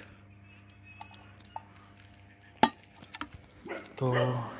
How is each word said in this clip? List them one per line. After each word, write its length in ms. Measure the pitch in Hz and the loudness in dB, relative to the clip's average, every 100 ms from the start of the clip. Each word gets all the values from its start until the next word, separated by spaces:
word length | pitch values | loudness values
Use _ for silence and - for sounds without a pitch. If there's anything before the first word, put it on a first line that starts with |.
| - - - - - - - - - - - - - - - - - - - - - - - - - - - - - - - - - - - - - - - - | -14 -20 -20 -20 -20 -20 -20 -20 -20 -20 -20 -20 -20 -20 -16 -14 -14 -18 -20 -20 -20 -20 -20 -20 -20 4 4 4 -16 -20 -18 -12 -12 -14 -20 -18 -12 -10 -12 0
तो 160 | 131 123 127 123 117 | 2 4 4 2 -4